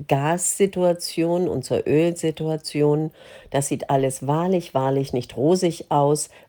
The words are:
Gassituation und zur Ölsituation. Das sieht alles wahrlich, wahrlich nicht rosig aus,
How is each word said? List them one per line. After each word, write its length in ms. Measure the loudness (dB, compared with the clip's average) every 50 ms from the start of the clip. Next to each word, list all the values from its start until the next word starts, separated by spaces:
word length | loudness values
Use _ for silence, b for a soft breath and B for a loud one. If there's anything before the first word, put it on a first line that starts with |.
| -4 -2
Gassituation 1400 | 0 0 2 0 0 0 -2 -2 0 0 0 0 2 2 2 2 2 0 -4 -6 -2 -2 0 0 0 0 0 0
und 160 | -2 -4 -2
zur 220 | -2 -2 -2 0
Ölsituation. 1300 | 2 2 4 2 2 0 -2 -4 -4 -4 -2 -4 -4 -4 -4 -6 -6 -2 2 2 4 4 2 0 -4 B B B B B B B B
Das 180 | -2 -2 0 0
sieht 200 | -2 -4 0 0
alles 380 | 2 2 2 0 -2 -4 -2
wahrlich, 480 | -2 0 0 0 0 0 0 -2 -2 -2
wahrlich 380 | 0 0 2 0 0 -2 -2
nicht 240 | -4 -4 -4 -6 -4
rosig 560 | 0 2 2 2 4 2 0 -2 -4 -4 0
aus, 360 | 2 2 4 4 2 0 -2 b b b b